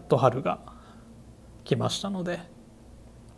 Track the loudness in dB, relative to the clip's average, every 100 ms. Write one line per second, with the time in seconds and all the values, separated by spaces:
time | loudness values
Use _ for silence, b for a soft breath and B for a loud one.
0 | 4 8 8 6 2 0 -4 B B B
1 | B B -18 -18 -18 -6 0 2 2 0
2 | -2 -2 -2 -4 -6 -18 -20 -20 -20 -20
3 | -18 -20 -20